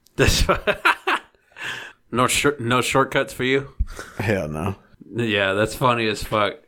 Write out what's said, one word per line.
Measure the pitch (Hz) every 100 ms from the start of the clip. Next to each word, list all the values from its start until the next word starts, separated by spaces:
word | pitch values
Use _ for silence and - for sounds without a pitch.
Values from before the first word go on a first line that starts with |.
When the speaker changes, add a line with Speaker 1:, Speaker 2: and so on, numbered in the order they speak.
| _ -
Speaker 1:
That's | 131 - -
<laughs> | - - - 339 - - - - _ _ - - - - - _
no | 120 123
shor-, | - 143 143
no | 117 127
shortcuts | 117 135 135 143 135
for | -
you? | 131 135 135 - - - - -
Speaker 2:
Hell | 101 95 78
no. | 76 95 98 _ - -
Speaker 1:
Yeah, | 117 117 101 98
that's | 98 107 -
funny | 131 117 110
as | 104
fuck. | - 110 101 -